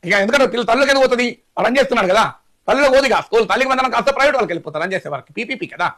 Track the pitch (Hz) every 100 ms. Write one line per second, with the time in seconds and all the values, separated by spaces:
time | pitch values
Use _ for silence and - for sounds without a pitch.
0 | 170 202 202 285 254 226 233 240 277 269
1 | 262 247 247 - _ - 202 262 269 240
2 | 190 202 208 - _ _ - 240 285 262
3 | 277 196 - 220 226 262 262 262 262 233
4 | 254 269 277 285 202 170 156 151 175 190
5 | 147 143 - 147 233 262 170 127 175